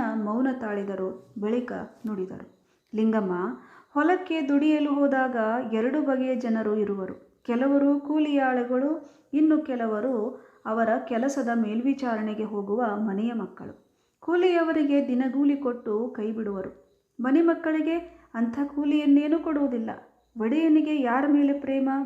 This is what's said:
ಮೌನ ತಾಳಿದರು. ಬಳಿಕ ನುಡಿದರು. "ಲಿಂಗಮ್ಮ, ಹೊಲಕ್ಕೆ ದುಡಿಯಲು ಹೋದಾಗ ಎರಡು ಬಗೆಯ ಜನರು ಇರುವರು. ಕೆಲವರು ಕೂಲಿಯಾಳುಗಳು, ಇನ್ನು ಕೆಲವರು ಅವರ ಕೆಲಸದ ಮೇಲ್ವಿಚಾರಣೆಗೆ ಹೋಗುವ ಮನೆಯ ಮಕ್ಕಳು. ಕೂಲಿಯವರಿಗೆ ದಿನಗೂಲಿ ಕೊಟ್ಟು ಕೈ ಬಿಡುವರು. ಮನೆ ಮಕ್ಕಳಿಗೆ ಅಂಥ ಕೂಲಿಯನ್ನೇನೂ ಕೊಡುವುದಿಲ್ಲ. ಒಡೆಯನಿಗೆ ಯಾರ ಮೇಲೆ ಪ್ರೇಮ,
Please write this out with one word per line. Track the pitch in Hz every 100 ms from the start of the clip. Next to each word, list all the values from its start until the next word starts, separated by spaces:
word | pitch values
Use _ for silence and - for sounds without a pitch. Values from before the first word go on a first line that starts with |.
| 226 220
ಮೌನ | 208 226 262 254
ತಾಳಿದರು. | 220 202 196 190 190 - - -
ಬಳಿಕ | 208 240 247 190 208 - 220
ನುಡಿದರು. | 196 185 - - _ _ _ _ 214
"ಲಿಂಗಮ್ಮ, | 220 220 196 180 202 247 - - _
ಹೊಲಕ್ಕೆ | 285 311 359 - 320 277
ದುಡಿಯಲು | 285 311 302 294
ಹೋದಾಗ | 285 285 262 262 240 220 233 226
ಎರಡು | 220 240 302
ಬಗೆಯ | 277 254 262 247
ಜನರು | 240 220 214 214
ಇರುವರು. | 202 196 185 - - _
ಕೆಲವರು | - 240 269 277 277 285
ಕೂಲಿಯಾಳುಗಳು, | 285 311 302 285 262 254 240 254 285 320 - - _
ಇನ್ನು | 285 311 302
ಕೆಲವರು | 302 247 226 214 247 240 220 - - _ -
ಅವರ | 220 226 247 -
ಕೆಲಸದ | 233 269 294 233 233
ಮೇಲ್ವಿಚಾರಣೆಗೆ | 208 220 262 277 254 220 214 208
ಹೋಗುವ | 214 208 202 214 233 208
ಮನೆಯ | 220 196 233
ಮಕ್ಕಳು. | 233 190 - - - _ _ _ _
ಕೂಲಿಯವರಿಗೆ | - 349 370 339 330 311 285 285 247
ದಿನಗೂಲಿ | 247 262 269 285 277
ಕೊಟ್ಟು | 247 240 226 214 240
ಕೈ | 240 214
ಬಿಡುವರು. | 220 208 196 - - _ _ _ -
ಮನೆ | 247 285
ಮಕ್ಕಳಿಗೆ | 339 330 330 311 302 339 - - _
ಅಂಥ | 226 233 285 285 -
ಕೂಲಿಯನ್ನೇನೂ | 294 302 294 277 294 320
ಕೊಡುವುದಿಲ್ಲ. | 311 294 277 240 220 - - _ _ 226
ಒಡೆಯನಿಗೆ | 220 294 330 311 302 302
ಯಾರ | 247 247 294
ಮೇಲೆ | 285 277 285
ಪ್ರೇಮ, | 269 269 269 269